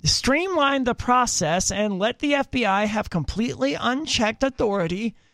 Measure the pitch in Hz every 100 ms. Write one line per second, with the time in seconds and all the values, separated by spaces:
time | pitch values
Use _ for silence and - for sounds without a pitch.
0 | 151 - - 277 370 349 277 277 254 233
1 | - 247 240 - 156 175 - 196 214 190
2 | 208 - 294 285 269 262 220 196 214 214
3 | 208 175 143 - 233 - 269 285 226 262
4 | 311 - 214 220 269 - 240 202 165 180
5 | 226 - _